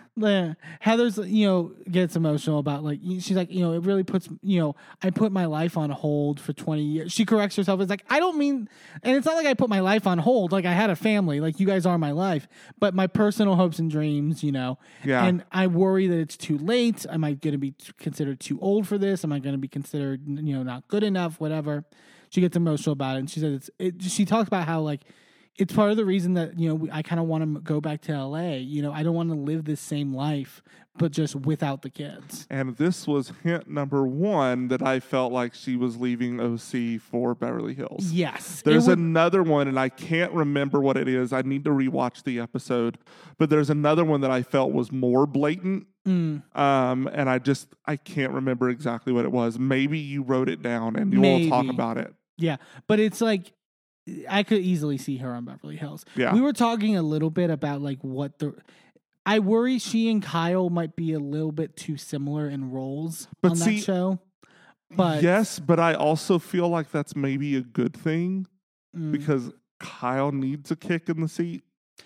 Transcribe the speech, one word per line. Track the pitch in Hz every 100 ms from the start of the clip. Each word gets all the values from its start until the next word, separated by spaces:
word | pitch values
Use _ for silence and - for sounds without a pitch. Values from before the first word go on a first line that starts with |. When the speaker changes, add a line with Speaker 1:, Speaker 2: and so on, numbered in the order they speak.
| - -
Speaker 1:
Yeah. | 214 196 170 156 160 160
Heather's, | 214 233 240 196
you | 185 214 202
know, | 185 165 - -
gets | 180 175 170
emotional | 160 151 160 151
about, | 143 143
like, | 151 147
y-, | 175 185
she's | 180 185
like, | 175
you | 185
know, | 175
"It | 170
really | 180 196
puts, | 180 190 - -
you | 190 185
know, | 151 - - -
I | 190
put | - 214
my | 190
life | 170 151 170 165
on | 151
hold | 143 151 147 147 147
for | -
twenty | 143 - 156
years." | 147 156 165
She | 190 208
corrects | 220 202 -
herself. | 196 190
It's | 190
like, | 202 -
"I | 277
don't | 359 311
mean," | 285 269 208 - - -
and | 240
it's | 269 285
not | 330
like | 302
I |
put | 254 254
my | 196
life | 185 214 196
on | 175
hold. | 185 247 180
Like, | 190
I | 180
had | 180 220
a | 170
family. | 220 208 175 143
Like, | 160 156
you | 190
guys | 190
are | 175 175
my | 151
life. | 147 190 156 - - - -
But | 202
my | 185 190
personal | - 208 - 202 180
hopes | 185 160
and | 165
dreams, | 151 151 147 147 151
you | 147
know. | 135 127 131 - -
Speaker 2:
Yeah. | 139 127 185
Speaker 1:
And | 180 -
I | 185 190
worry | 170 190 190 190
that | 170
it's | 156 -
too | - 147
late. | 160 247 240 - -
Am | 165
I | 151
gonna | 143 160 143
be | 139
t-, | - - -
considered | 165 - 143 135
too | - -
old | 190 202 190
for | 202
this? | 196 190
Am | 160
I | 143
gonna | 135 139
be | 135
considered, | 143 139 147 139 135 147
you | 143 151 135
know, |
not | 127 123 -
good | 208
enough? | 214 190 175 156
Whatever. | 156 156 147 147 - _ - - _
She | -
gets | 180 175
emotional | 170 147 -
about | 143 135 131
it. |
And | 135
she | -
says | 151
it's, | 135 - -
it, | 185 180 185
she | -
talks | 196 220 202
about | 190 160
how, | 165
like, | 156 147 - - _ _ _ -
it's | 190
part | - 208
of | 214
the |
reason | 202 190 175
that, | 180 165 170
you | 165
know, |
we, | 156 156
I | 156
kinda | 156 170
wanna | 165 160
m-, | 156 151
go | 160 151
back | 151 151
to | -
L | 147 135 156
A. | 175 135
You | 131 147
know, | 143
I | 151
don't | 156
wanna | 170 165 156
live | 139 160 151
this | 147
same | - 147 143
life, | 131 147 147 135 - _ - _ -
but | 165
just | 151 151 143
without | 135 151 147 139
the | 135
kids. | - 147 - - - -
Speaker 2:
And | 135 131 117
this | 160 185 -
was | 143 127 -
hint | 170 170 -
number | 147 139 139
one | 135 135 196 180 131 127 127
that | 127
I | 131 131
felt | - 135 123
like | 127 120
she | - - 123
was | 123 117
leaving | 127 120 123 120
O | 117 117
C | - 127 117 113
for | - 120 120 120
Beverly | 120 120 113
Hills. | 131 - - 190
Speaker 1:
Yes. | 170 156 - - -
It |
Speaker 2:
There's | 151 156 208
Speaker 1:
would | 175
Speaker 2:
another | 165 165 170 190
one, | 165 147 139
and | 131
I | 131
can't | - - 165 175
remember | 165 147 143 143 143
what | 139 135
it | 139
is. | 127 127
I | 131
need | 131 139 147
to |
rewatch | 139 131 131 123 -
the | - 120
episode. | 117 127 - 123 117 113 _ - - -
But | 160
there's | 151 143
another | 147 147 156
one | 165 143
that | 135
I | 127
felt | 123 139 135
was | 139 120
more | 135 123 127
blatant. | 147 139 147 175 185 196 196 _
Speaker 1:
Mm. | 196 180 160 147 - -
Speaker 2:
Um, | 143 135 127 127 135
and | 147 135
I | 127
just, | 127 135 - _ -
I |
can't | 147 - 147 131
remember | 135 131 123 127
exactly | 123 127 117 -
what | 120
it | 127
was. | 123 117 113
Maybe | 131 135 139 160
you | 143 143
wrote | 131 131 131
it | 85
down | 123 120 113 -
and | 208
you | 196
will | 196 175 165
talk | 127 127
Speaker 1:
Maybe. | 123
Speaker 2:
about | 117 117
it. | - - _ -
Speaker 1:
Yeah. | 165 135 - - -
But | 214
it's | 214 -
like, | 226 202 175 _ _ _ _ _ - - -
I | 196
could | 202 214
easily | 185 180 151 139
see | - 131
her | 131
on | 120 123
Beverly | 131 151 156
Hills. | 147 151 -
Speaker 2:
Yeah. | 220 240
Speaker 1:
We | 220
were | 277
talking | 240 233 233 214
a | 196
little | 156 151 160
bit | 160 175
about, | 151 147 143
like, | 143 135
what | 135 131 143 -
the, | 147 - _ _ _ _ _ _
I | 190 214
worry | 190 226 247 254
she | 208 226 226
and | 220
Kyle | 190 165 165 185 180
might | 170 160
be | 165 165
a | 156
little | 143 151 156
bit | 151 147
too | - - 143
similar | - 147 143 151 147
in | 139 131
roles | 131 135 139 165 160 - -
Speaker 2:
But | 180
Speaker 1:
on | 170
Speaker 2:
see, | 170 208
Speaker 1:
that |
show. | 202 180 185 185 - _ _ _ - _ _
But | 170 180 151
Speaker 2:
yes, | 170 190 220 -
but | 143 170
I | 165
also | - 151 156 - 180
feel | - 180 175
like | 170 151
that's | 156 143 147
maybe | 139 135 147 135
a |
good | 123 113 120 -
thing | 160 160 180 190 185 _ _ _ _
Speaker 1:
Mm. | 170 156
Speaker 2:
because | 147 147 135 120 - _ _
Kyle | - - 123 131 139
needs | 139 135 147 139
a | 156
kick | - 170 -
in | 165
the | 160
seat. | - 170 165 - _ _ -